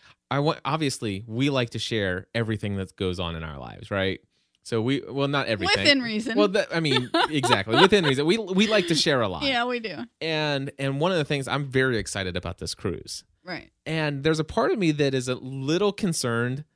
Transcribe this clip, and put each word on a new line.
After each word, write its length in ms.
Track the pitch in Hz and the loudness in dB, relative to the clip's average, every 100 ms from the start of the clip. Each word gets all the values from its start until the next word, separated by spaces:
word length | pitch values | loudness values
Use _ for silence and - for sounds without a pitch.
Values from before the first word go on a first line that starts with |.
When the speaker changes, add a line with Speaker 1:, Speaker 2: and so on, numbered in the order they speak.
| - _ _ | -20 _ _
Speaker 1:
I 80 | 135 | 0
want, 200 | 147 - | 0 0
obviously, 600 | - 156 147 - 113 98 113 | -2 -2 -2 -2 -4 -6 -6
we 240 | 113 139 | -2 0
like 200 | 135 117 | 2 -2
to 80 | 110 | -4
share 480 | - 110 98 90 - | -4 -2 0 -2 -4
everything 420 | 117 113 110 104 98 | -4 -2 -2 -2 -4
that 180 | 92 - | -6 -4
goes 220 | 92 90 | -4 -2
on 140 | 87 82 | -6 -6
in 60 | |
our 160 | 80 71 | -8 -10
lives, 320 | 60 50 - | -12 -14 -6
right? 300 | 101 95 92 - _ _ _ | -2 0 -2 -10 _ _ _
So 200 | - 117 | -4 -2
we, 180 | 117 139 | 0 -2
well, 260 | - 135 139 | -2 -2 0
not 200 | 143 123 | 0 0
everything. 320 | 110 - 403 | 0 2 4
Speaker 2:
Within 200 | 294 277 | 4 4
reason. 340 | 240 214 226 226 | 2 -4 -2 2
Speaker 1:
Well, 100 | 208 | 4
that, 200 | 196 - | 2 0
I 60 | 165 | 0
mean, 300 | 156 131 123 - | 2 2 0 0
Speaker 2:
<laughs> 100 | - | 2
Speaker 1:
exactly. 500 | 151 - 202 110 113 | 0 2 0 2 6
Within 240 | 185 208 | 6 6
reason. 220 | 156 131 151 | 4 2 2
We, 100 | 226 | 2
we 280 | 196 185 214 | 2 2 4
like 200 | 214 175 | 4 4
to 60 | |
share 260 | 156 170 135 | 2 4 2
a 60 | 107 | 2
lot. 140 | 85 | 0
Speaker 2:
Yeah, 220 | 277 247 | -2 0
we 160 | 247 240 | -2 -4
do. 160 | 226 170 233 _ | -6 -10 -12 _
Speaker 1:
And, 500 | 156 156 151 143 135 - | -4 -2 0 -2 -4 -4
and 220 | 139 139 | -4 0
one 120 | 170 | 2
of 60 | 180 | 2
the 60 | |
things, 240 | 143 147 131 | 0 -2 -2
I'm 160 | 135 139 | -4 0
very 300 | 127 131 113 | 0 2 0
excited 380 | - 104 92 87 | -2 -4 -4 -4
about 220 | 87 - | -6 -8
this 160 | 85 | -8
cruise. 500 | - 101 82 - - - _ | -6 -6 -6 -10 -14 -16 _
Speaker 2:
Right. 280 | 180 165 - _ - | -12 -12 -12 _ -6
Speaker 1:
And 360 | 160 151 139 | -2 -2 0
there's 160 | 147 156 | 0 0
a 60 | |
part 260 | 151 - 277 | 0 0 0
of 80 | 311 | 2
me 140 | 170 | 2
that 220 | 147 143 | 2 2
is 140 | 131 123 | 0 -2
a 60 | |
little 580 | 123 131 135 135 170 208 | -6 -6 -6 -2 2 2
concerned 720 | 196 196 165 123 117 123 131 - | 0 -2 -2 0 0 -2 -4 -10